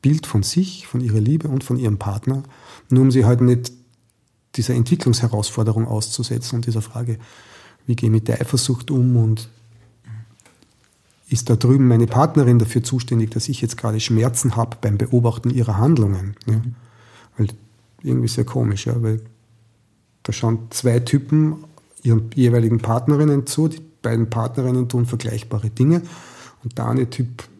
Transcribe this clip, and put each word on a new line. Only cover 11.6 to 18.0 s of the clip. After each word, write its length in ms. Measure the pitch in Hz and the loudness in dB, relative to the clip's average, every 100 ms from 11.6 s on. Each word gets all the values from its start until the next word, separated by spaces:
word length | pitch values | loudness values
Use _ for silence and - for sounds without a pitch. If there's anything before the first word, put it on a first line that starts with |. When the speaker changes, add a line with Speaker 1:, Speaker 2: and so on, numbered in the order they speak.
| 123 135 127 | 4 4 6
Speaker 1:
meine 200 | 117 117 | 4 4
Partnerin 500 | 113 160 151 127 120 | 2 2 4 4 4
dafür 240 | 110 123 | 4 -2
zuständig, 480 | 113 127 120 117 110 | -2 -4 -2 -2 0
dass 180 | 117 - | -4 -6
ich 120 | 131 | -4
jetzt 160 | 117 - | -6 -4
gerade 240 | 113 110 | -4 -4
Schmerzen 560 | - 113 113 120 127 110 | 0 2 2 0 -2 0
hab 240 | 113 - | -4 -2
beim 180 | 107 101 | -2 0
Beobachten 520 | 120 123 120 113 120 | 2 2 2 0 -2
ihrer 260 | 127 117 98 | -2 0 2
Handlungen. 560 | 131 165 104 95 95 104 - | 2 4 2 0 -4 -8 -2
Ja? 80 | 110 | -2
Speaker 2:
Mhm. 180 | 120 120 - _ - - _ - | -2 -10 -20 _ -20 -20 _ -4
Speaker 1:
Weil 120 | 101 - _ _ _ _ | -4 -4 _ _ _ _